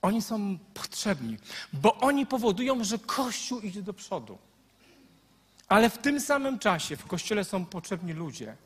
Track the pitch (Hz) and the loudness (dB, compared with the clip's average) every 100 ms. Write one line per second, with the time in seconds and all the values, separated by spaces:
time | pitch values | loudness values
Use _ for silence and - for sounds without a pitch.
0 | 180 226 214 220 202 180 - - - - | 2 0 0 -2 -2 -4 -8 -14 -10 -4
1 | 220 175 117 110 - - - 143 151 - | -2 -2 -2 -8 -10 -14 -8 4 4 6
2 | 254 285 269 262 226 190 254 262 208 220 | 4 4 2 2 2 2 2 0 0 -2
3 | - - 254 220 - 254 208 190 190 196 | -2 -2 0 -2 -6 -6 -6 -8 -10 -10
4 | - 180 110 95 _ _ _ _ _ - | -6 -6 -6 -18 _ _ _ _ _ -20
5 | - _ _ _ _ _ - 202 226 - | -20 _ _ _ _ _ 4 6 6 4
6 | 285 285 240 285 269 254 220 175 - 147 | 0 0 2 2 2 0 2 2 0 -6
7 | - 180 - 208 185 190 175 180 - 180 | -4 -4 0 0 0 -2 -4 -8 -6 -6
8 | 175 160 165 123 113 110 | -4 -6 -6 -8 -12 -12